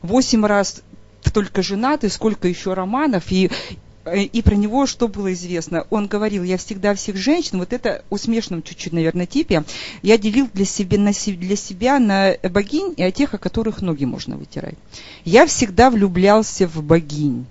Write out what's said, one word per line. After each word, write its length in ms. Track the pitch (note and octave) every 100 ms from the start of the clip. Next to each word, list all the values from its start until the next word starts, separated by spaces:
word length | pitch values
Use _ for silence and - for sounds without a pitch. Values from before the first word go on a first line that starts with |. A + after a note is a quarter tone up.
Восемь 460 | E3+ A#3 B3+ A3 G#3
раз 340 | G3+ F#3+ - - - - - -
только 280 | - G3 -
женат, 420 | F3+ G3+ B3 D4
и 40 | G#3
сколько 400 | - A3 G3+ F3+
ещё 260 | F3 -
романов, 500 | F#3 F#3 B3 D4+ G3+ -
и 200 | F#3 F#3 G#3+ - - - - -
Э, 100 | F3+
и 200 | G3+ A#3
про 120 | A3+
него 320 | G3+ G#3 A#3+ C4+
что 220 | - A#3+
было 240 | G3 G3
известно? 540 | F3+ F3 F3 E3 - -
Он 160 | G#3+ G#3
говорил: 360 | G#3 G#3+ G3+
«Я 120 | F3+ F#3
всегда 380 | - G3 G3+
всех 220 | G3+ - G3
женщин», 420 | F#3+ D#4 D#4 F#3+
вот 140 | F3+
это 300 | B3 A3+ F3 -
в 40 |
усмешном 480 | G3+ - A3+ G#3 E3+
чуть-чуть, 300 | D#3 - -
наверное, 340 | E3 D#3+ F3+ F3
типе, 380 | - E4 F3+ D3+ - - -
«я 160 | F#3+ A3
делил 300 | G#3 A3 C4
для 120 | F#3+
себе, 340 | G3 - F#3+ G3+
на 140 | G3+
се-, 200 | G3+ -
для 240 | F#3 F3+ G3+
себя 420 | - F#3 A#3 C#4
на 360 | A3+ G3 G3 - F#3
богинь 440 | F3+ G3+ D4+ F#4+ D#4+
и 60 |
о 80 | F#3
тех, 240 | - -
о 40 | G#3
которых 440 | - - A3 G#3+
ноги 220 | F#3 D3+
можно 320 | C3+ - - C#3
вытирать. 380 | - - - - - - - -
Я 220 | - G3+ D#4
всегда 440 | - A3+ F3+ B3+
влюблялся 760 | A#3 G3 F3+ F#3+ G#3+ G#3+ - F3+
в 160 | D#3+
богинь 640 | D3 E3 D#3 D3 D3 A#2+ B2+